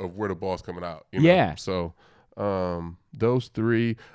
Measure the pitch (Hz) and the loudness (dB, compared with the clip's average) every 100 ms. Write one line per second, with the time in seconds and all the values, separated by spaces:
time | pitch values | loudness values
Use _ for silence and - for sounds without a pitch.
0 | 92 92 104 87 98 87 - 87 87 78 | -10 -4 -4 -2 -4 -4 -6 -10 -10 -10
1 | - 117 156 180 127 - - 92 85 - | -6 4 6 6 4 -2 -4 -2 -4 -8
2 | _ _ _ - 101 95 90 87 85 85 | _ _ _ -6 -2 0 -2 -4 -8 -12
3 | _ - 113 127 - - 113 113 117 113 | _ -2 0 0 -2 -2 2 2 2 -2
4 | - | -10